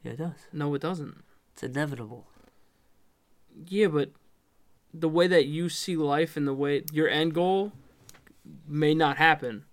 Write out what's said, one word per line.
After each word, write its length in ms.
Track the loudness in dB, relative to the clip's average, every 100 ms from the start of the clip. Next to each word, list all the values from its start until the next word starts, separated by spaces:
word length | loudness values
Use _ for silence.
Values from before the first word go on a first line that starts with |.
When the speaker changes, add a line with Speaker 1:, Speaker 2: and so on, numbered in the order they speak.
Speaker 1:
Yeah, 100 | -12
it 60 | -8
does. 300 | -8 -10 -14
Speaker 2:
No, 220 | -8 -4
it 80 | -4
doesn't. 400 | -4 -6 -10 -16 -20 _ _
Speaker 1:
It's 80 | -14
inevitable. 640 | -8 -6 -6 -6 -10 -14 -20 -20 _ _ _ _ _ _ _ _ _ _ _ -20 -6
Speaker 2:
Yeah, 180 | 2 2
but 240 | 2 -2 _ _ _ _ _ _ _ _
the 160 | -4 -2
way 200 | 2 4
that 180 | 4 4
you 220 | 0 -4
see 260 | -4 -6 -2
life 400 | 0 2 0 -2
and 100 | -2
the 60 |
way 280 | -2 0 -2 -2
your 160 | 0 2
end 240 | 2 0
goal 380 | 0 2 2 -2 -8 -20 _ -20 -20 -20 _ -20 -20 -8
may 260 | 0 2
not 240 | 4 2 6
happen. 460 | 4 4 0 -10 -14